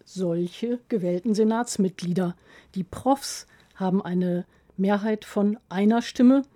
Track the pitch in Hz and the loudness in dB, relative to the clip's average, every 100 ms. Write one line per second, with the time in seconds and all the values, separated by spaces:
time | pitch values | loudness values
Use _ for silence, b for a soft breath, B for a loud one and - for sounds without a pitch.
0 | - 185 180 170 175 - 226 240 - 233 | -16 -6 -2 -2 -4 -4 -6 -6 -4 -4
1 | 180 180 226 208 220 226 240 - 185 - | -2 -2 0 2 2 0 -2 -2 -2 -2
2 | 175 175 180 175 B B B - 180 - | -4 -2 -2 -4 B B B -8 -8 -4
3 | - 269 - - - b b - 190 185 | 0 0 -2 -12 -16 b b -6 -2 0
4 | 175 180 180 175 180 b b - 190 202 | 0 -2 0 -2 -6 b b -2 0 2
5 | 214 214 - - 202 214 - 175 208 233 | 0 -4 -4 0 0 -2 -6 0 2 2
6 | 240 - 247 277 269 | 0 4 6 6 2